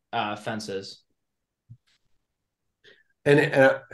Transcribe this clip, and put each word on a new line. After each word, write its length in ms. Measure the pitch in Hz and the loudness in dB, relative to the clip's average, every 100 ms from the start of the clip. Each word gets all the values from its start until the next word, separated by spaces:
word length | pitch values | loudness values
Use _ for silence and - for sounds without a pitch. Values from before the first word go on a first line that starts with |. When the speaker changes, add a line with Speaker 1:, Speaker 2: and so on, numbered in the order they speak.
| _ | _
Speaker 1:
uh, 220 | 117 107 104 | -8 -6 -8
fences.'" 680 | - 110 107 95 95 - _ _ _ _ _ _ _ 120 _ _ _ _ _ _ _ _ _ _ _ _ _ _ | -10 -10 -10 -12 -12 -20 _ _ _ _ _ _ _ -20 _ _ _ _ _ _ _ _ _ _ _ _ _ _
Speaker 2:
And, 300 | 147 147 - | 2 2 2
uh, 240 | 143 135 - - | 4 4 2 -6